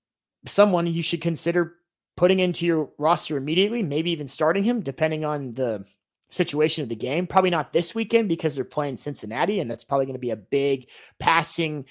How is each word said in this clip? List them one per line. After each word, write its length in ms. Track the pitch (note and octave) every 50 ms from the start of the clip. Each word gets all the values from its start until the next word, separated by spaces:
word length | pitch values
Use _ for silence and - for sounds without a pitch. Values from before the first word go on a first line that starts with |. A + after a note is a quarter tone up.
| _ _ _ _ _ _ _ _ -
someone 400 | - - G3+ G#3 G#3 F#3 E3+ E3+
you 180 | E3+ E3 E3+ -
should 180 | - E3+ D#3+
consider 560 | - E3+ E3 - - E3+ E3 F3+ E3+ D#3+ - _ _ _ _ _ _ _ _
putting 240 | - F3 F#3 F#3+ F#3+
into 260 | F#3 F3+ E3+ - E3+
your 260 | E3+ E3 D#3 D3 - - -
roster 380 | D3 D#3+ E3+ D#3+ - - D#3
immediately, 440 | C#3 C3+ D3 D#3+ F3+ G3 G#3 A#3 A#3+
maybe 300 | G3+ C#3+ C#3 D#3 E3 F3
even 160 | E3+ D3 D3
starting 360 | B2+ - - D#3+ D#3+ F3 G3 G3
him, 180 | A#3 B3 A#3
depending 440 | D#3 C#3 C3 - D#3 D#3 D#3+ D#3 D#3
on 280 | D3+ D3+ C#3+ C#3 B2 A2+
the 300 | C3+ C3 A#2 G#2+ G2 F#2+ - _ _ _ _ _ _ _ _
situation 520 | - - F3 - - D3 D#3 D#3+ - D#3+
of 80 | C#3+ A2+
the 60 | A#2
game. 320 | G#2+ B2 B2+ C#3+ E3+ F#3
Probably 220 | - - F#3+ F#3 F#3
not 240 | F3 D#3+ C#3+ - -
this 200 | E3 E3 - -
weekend 360 | A3+ A3+ A3+ A#3 A3+ A3+ F#3+
because 260 | E3 - - D#3 C#3
they're 80 | C#3 A#2+
playing 340 | - - D#3 D3 C#3+ C3
Cincinnati, 640 | - - D3 C3+ - - G#2 A2 C3 D#3+ F#3+ G#3+ G3
and 100 | C#3+ A#2
that's 140 | - - -
probably 220 | - C#3 C#3 C3+
gonna 120 | C3+ C3
be 140 | B2 B2 A#2+
a 40 | A2+
big 520 | G#2+ - - C#3+ C#3 C#3 C#3+ C3+ B2+ - _ - - - - _ -
passing, 640 | - - D#3+ E3+ D#3+ - - - E3 D#3 D3+ D3 C3 -